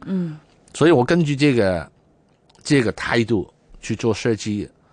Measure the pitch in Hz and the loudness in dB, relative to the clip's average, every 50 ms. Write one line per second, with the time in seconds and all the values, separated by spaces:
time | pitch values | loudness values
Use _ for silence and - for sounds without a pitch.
0 | - - 190 185 175 160 151 151 _ _ _ _ _ _ - - 147 170 165 123 | -10 -6 -6 -4 -6 -6 -10 -14 _ _ _ _ _ _ -2 2 4 4 4 4
1 | 123 - 170 175 160 143 143 131 147 147 127 117 98 95 90 82 76 - _ _ | 4 2 2 2 2 0 0 2 2 2 4 2 2 0 0 -4 -6 -10 _ _
2 | _ _ _ _ _ _ _ _ _ _ _ _ - - 147 139 110 101 - - | _ _ _ _ _ _ _ _ _ _ _ _ -4 0 2 2 2 0 -4 -6
3 | - - 123 120 113 110 117 92 - - _ _ _ _ - - - - 110 - | -4 -2 0 0 0 0 0 -2 -2 -6 _ _ _ _ -20 -14 -8 -8 -6 -2
4 | - 113 101 - - 120 113 101 - 110 104 104 80 - _ _ _ _ | -2 -2 -2 0 0 -2 -2 -2 -2 -4 -4 -4 -6 -8 _ _ _ _